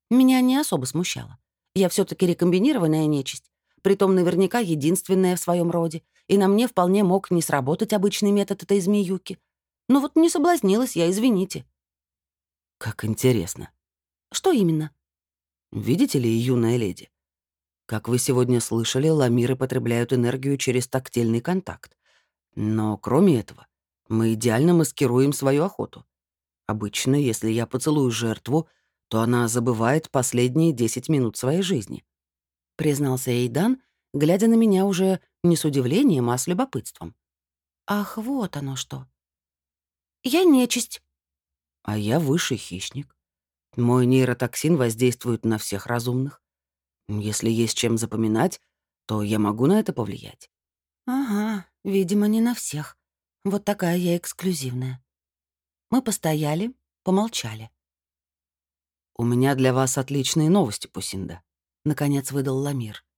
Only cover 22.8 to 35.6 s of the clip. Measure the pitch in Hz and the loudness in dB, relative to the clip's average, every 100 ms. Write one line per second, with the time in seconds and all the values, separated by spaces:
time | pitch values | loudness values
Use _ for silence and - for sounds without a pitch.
22.8 | 107 104 - 131 196 123 - - _ _ | -2 -4 0 2 4 4 0 -14 _ _
23.8 | _ _ - 113 113 110 117 113 165 170 | _ _ -4 0 0 0 0 2 4 4
24.8 | 151 - 131 123 139 139 135 143 185 - | 2 0 0 2 2 0 0 0 0 -4
25.8 | - - - _ _ _ _ _ - 107 | -10 -12 -20 _ _ _ _ _ -8 -6
26.8 | 101 - 131 143 135 107 110 113 117 127 | -6 -4 0 0 0 -2 -2 -2 -2 -4
27.8 | - 151 131 113 117 110 - 151 160 _ | -2 0 0 0 -4 -4 -2 -2 -4 _
28.8 | _ _ - 110 113 123 120 120 120 113 | _ _ -6 -2 2 2 0 0 0 0
29.8 | 117 156 - 135 120 120 123 135 165 127 | 0 0 0 -2 -2 0 0 2 0 2
30.8 | 113 127 - 147 117 - 127 170 185 156 | -2 -2 -2 0 0 -2 -2 -2 0 -2
31.8 | 98 - _ _ _ _ _ _ _ - | -4 -12 _ _ _ _ _ _ _ -4
32.8 | 151 143 143 131 131 120 123 127 214 262 | 0 0 0 -2 -2 0 0 0 0 0
33.8 | _ _ _ 143 151 180 226 226 226 190 | _ _ _ -2 2 4 4 4 4 4
34.8 | 196 180 190 185 _ _ 175 160 | 2 2 0 0 _ _ 2 2